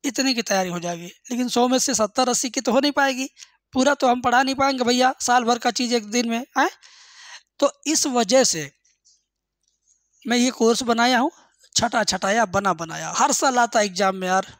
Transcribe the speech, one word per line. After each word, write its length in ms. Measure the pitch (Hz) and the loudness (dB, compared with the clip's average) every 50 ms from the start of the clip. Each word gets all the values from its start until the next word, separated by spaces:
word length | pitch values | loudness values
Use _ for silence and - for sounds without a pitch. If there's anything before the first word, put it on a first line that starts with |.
| - | -6
इतने 300 | 277 226 - 262 269 262 | -6 -4 -2 -2 -2 0
की 80 | 233 | -2
तैयारी 260 | 226 - 202 190 190 180 | -2 0 0 0 0 -2
हो 100 | 175 175 | -4 -6
जाएगी। 280 | 170 175 175 170 175 180 - _ _ - | -6 -6 -8 -8 -10 -16 -18 _ _ -8
लेकिन 180 | 247 233 254 240 | -4 -4 -4 -2
सौ 180 | - 240 240 254 | 2 2 2 2
में 100 | 254 262 | 2 0
से 160 | - - 254 | 0 0 0
सत्तर 340 | 202 220 208 _ - 254 247 | 0 0 0 _ 0 0 0
अस्सी 220 | 240 - - 254 | 0 -2 -4 -4
की 100 | 214 277 | -6 -4
तो 120 | 240 - | -2 2
हो 80 | 240 269 | 2 2
नहीं 120 | 262 294 | 2 2
पाएगी, 360 | 277 302 277 269 262 247 262 277 _ _ - _ _ _ _ _ | 2 2 0 0 0 -2 -6 -8 _ _ -20 _ _ _ _ _
पूरा 220 | - 262 254 277 285 | -2 0 2 2 2
तो 140 | - 269 254 | 2 2 2
हम 120 | 240 247 | 2 2
पढ़ा 220 | 247 254 233 254 | 0 2 2 2
नहीं 120 | 269 262 269 | 2 2 0
पाएंगे 300 | 254 269 277 269 254 247 | 0 0 0 0 0 0
भैया, 280 | 226 247 247 254 254 285 _ | 0 2 2 2 2 0 _
साल 240 | - 233 240 254 240 | -2 2 2 2 2
भर 140 | 226 247 240 | 2 0 0
का 120 | - 247 | 0 -4
चीज़ 240 | 233 - 247 233 240 | -2 -2 -2 0 -2
एक 160 | 240 214 208 | -2 -2 -2
दिन 180 | 208 247 240 233 | -2 -2 -2 0
में, 160 | 226 226 254 _ _ 269 | -4 -4 -6 _ _ 0
आए? 120 | 277 359 - _ _ - - - - - - - - - - - _ _ _ _ | 0 0 -2 _ _ -20 -20 -20 -20 -20 -20 -20 -20 -20 -20 -20 _ _ _ _
तो 140 | 277 277 - _ _ | -2 -2 -2 _ _
इस 200 | 285 320 302 - | -2 -2 0 -2
वजह 380 | 302 254 247 233 185 240 269 247 | 0 0 -2 0 2 4 4 4
से 260 | - - 165 147 139 _ _ _ _ _ _ _ _ _ _ _ _ _ _ _ _ _ _ _ _ _ _ _ _ _ _ _ _ _ _ _ | 2 0 -4 -8 -12 _ _ _ _ _ _ _ _ _ _ _ _ _ _ _ _ _ _ _ _ _ _ _ _ _ _ _ _ _ _ _
मैं 100 | - 233 | -2 0
ये 140 | 247 240 262 | 2 0 0
कोर्स 320 | 247 - 233 226 233 220 | 0 2 2 2 2 2
बनाया 360 | 262 226 233 226 233 247 254 233 | 0 -2 0 2 2 2 2 2
हूँ, 120 | 254 320 _ _ _ _ _ _ _ _ _ | 0 -2 _ _ _ _ _ _ _ _ _
छटा 280 | - - 233 - 240 214 | -2 -2 0 -2 -2 -2
छटाया, 420 | - - 190 - 190 202 233 226 | -2 -4 -4 -2 -2 0 0 0
बना 260 | 190 175 196 196 196 | 0 -2 -2 0 0
बनाया, 400 | 175 160 165 160 151 151 160 160 180 | -2 -2 -6 -12 -10 -10 -10 -8 -2
हर 160 | - 247 294 | 0 0 0
साल 260 | - - - 277 254 247 | 0 2 0 0 2 2
आता 220 | 240 240 - 240 | 0 2 2 0
एग्जाम 360 | 208 208 180 175 202 190 190 | 0 0 -2 0 0 0 0
में 120 | 190 185 185 | -2 -2 0
यार 180 | 185 190 190 - - _ | 0 0 -2 -4 -14 _